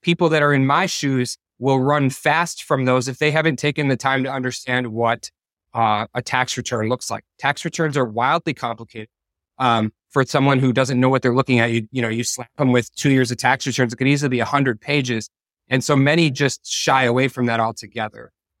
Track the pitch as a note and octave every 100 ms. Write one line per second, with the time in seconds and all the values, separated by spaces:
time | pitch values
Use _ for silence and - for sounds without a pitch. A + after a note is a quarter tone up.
0 | - E3+ E3+ D#3 D3 C#3 C3+ D3 F#3 -
1 | C#3+ C3 B2 - _ - B2+ C3+ C3 D3
2 | C3+ - D#3 D#3 F3 - - C#3 B2+ B2+
3 | B2+ B2 D3+ D#3 D#3 B2+ D3 D3 C#3 B2+
4 | C3+ C3 C3 C3+ B2+ - B2+ B2+ A#2+ A2
5 | A2+ A#2+ - _ _ _ _ A#2 A2 G#2+
6 | A2+ B2 - B2+ C3 - A#2 A#2+ A2 B2+
7 | - G#2 - - C#3 C#3+ E3 - D#3+ C#3
8 | A#2 G#2+ B2+ E3+ E3 C3+ A#2+ A2+ A2+ A2+
9 | G#2+ _ _ _ _ - B2+ A2+ A2 -
10 | _ C#3 C3 D3 C#3 C3 C3 A#2+ B2+ B2
11 | C3 C3 B2 A#2+ A2 B2 A#2 A#2 G#2+ B2+
12 | A#2 A2+ A#2 - A#2 - C3 B2 - -
13 | C#3+ C3+ A#2+ A#2+ B2+ C3 C#3 B2 B2 -
14 | C3 C#3+ C#3 B2 A2+ C#3+ C3+ A2 - D3
15 | B2+ A2 - _ _ _ - C3 - C#3+
16 | C#3 E3 D#3+ C3 C#3 - - - - C3
17 | B2 B2 C3 B2+ A#2+ A#2 A2+ A2 G#2 A#2
18 | G#2+ A2 - _ _ _